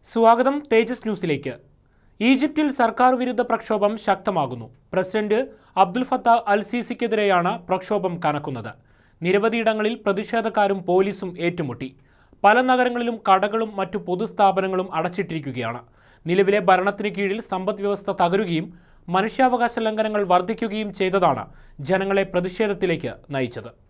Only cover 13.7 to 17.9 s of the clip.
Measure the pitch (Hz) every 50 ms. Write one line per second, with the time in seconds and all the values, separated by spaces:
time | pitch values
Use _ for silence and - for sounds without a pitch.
13.7 | 208 196 190 - - 208 170 175 180 180 226 220 - - 202 196 185 190 190 190
14.7 | 185 185 180 - - 160 170 175 180 190 190 - 165 160 135 135 113 123 117 113
15.7 | 117 120 117 _ _ _ _ _ _ _ _ 160 175 190 196 185 202 208 185 185
16.7 | 185 180 185 202 196 202 196 208 170 185 202 190 196 226 220 - 196 185 185 202
17.7 | 202 196 196 202